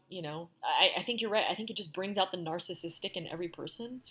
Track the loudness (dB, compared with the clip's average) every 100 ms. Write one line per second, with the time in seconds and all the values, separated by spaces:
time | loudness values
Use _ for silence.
0 | -12 -6 -4 -4 -8 -6 0 6 8 6
1 | 0 0 2 4 4 0 -4 -4 -6 -4
2 | -2 2 2 2 -2 -2 -4 -6 -6 -6
3 | -6 -4 -6 -4 -6 -6 -8 -6 -8 -10
4 | -14